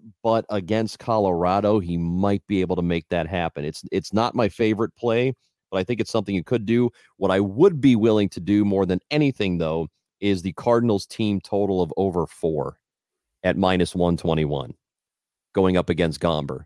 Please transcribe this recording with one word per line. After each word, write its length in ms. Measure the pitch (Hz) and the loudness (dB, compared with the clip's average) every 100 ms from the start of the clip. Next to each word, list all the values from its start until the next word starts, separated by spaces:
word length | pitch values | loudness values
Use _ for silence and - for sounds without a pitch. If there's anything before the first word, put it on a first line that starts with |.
| 117 - | -18 -6
but 220 | 113 113 - | -2 0 0
against 500 | 107 85 110 110 - | -6 -2 -2 -2 -6
Colorado, 800 | - 110 98 87 87 98 101 110 | -2 0 2 2 0 2 2 0
he 180 | 85 85 | 0 -2
might 480 | 85 87 101 101 - | -2 0 0 0 -2
be 140 | 98 | -2
able 140 | 90 90 | 0 -2
to 60 | |
make 240 | 87 85 - | 0 -2 -2
that 180 | 87 80 | -4 -2
happen. 380 | 90 80 - 73 | -4 -4 -6 -8
It's, 180 | - - | -10 -6
it's 220 | 95 - | -6 -2
not 220 | 104 117 123 | -2 -2 0
my 140 | 107 | -2
favorite 460 | - 110 104 110 - | 0 0 0 -4 -4
play, 400 | 117 113 127 127 _ _ _ | -2 0 -2 -4 _ _ _
but 60 | 95 | -4
I 40 | |
think 160 | 92 117 | -4 -4
it's 120 | 113 | -2
something 240 | 113 101 98 | -4 -2 -4
you 80 | |
could 220 | 82 120 104 | -2 -2 0
do. 240 | 117 120 - _ _ | 2 0 -2 _ _
What 140 | 92 | 0
I 80 | 95 | 2
would 420 | 101 101 190 160 | 0 4 4 4
be 140 | 135 120 | 4 6
willing 340 | 113 107 101 | 4 4 2
to 100 | - | -2
do 240 | 85 101 104 | 0 2 4
more 200 | 98 92 | 2 2
than 160 | 92 - | 0 0
anything, 460 | 151 147 131 101 87 | 0 2 2 -2 0
though, 300 | 80 82 80 - _ _ | 0 -2 -6 -10 _ _
is 220 | 101 95 | -2 0
the 120 | 90 | -2
Cardinals 520 | 82 120 120 117 101 - | -4 0 2 2 0 -4
team 360 | - 107 98 | -4 -2 -2
total 400 | - 101 101 92 | -2 -2 0 0
of 120 | 85 - | 0 0
over 300 | 98 87 80 | -2 0 -4
four 540 | - 85 76 67 - _ _ _ _ _ _ | -4 -4 -2 -4 -10 _ _ _ _ _ _
at 120 | 92 73 | -2 2
minus 380 | 95 92 87 90 | 2 2 0 0
one 220 | 87 85 | 0 0
twenty-one, 560 | 85 80 76 71 65 - _ _ _ _ _ _ _ | 0 0 0 -4 -8 -14 _ _ _ _ _ _ _
going 240 | - 92 92 | 0 2 2
up 120 | 85 | 0
against 300 | 80 85 76 | 0 -2 0
Gomber. 440 | 87 80 71 65 | -2 -2 -4 -10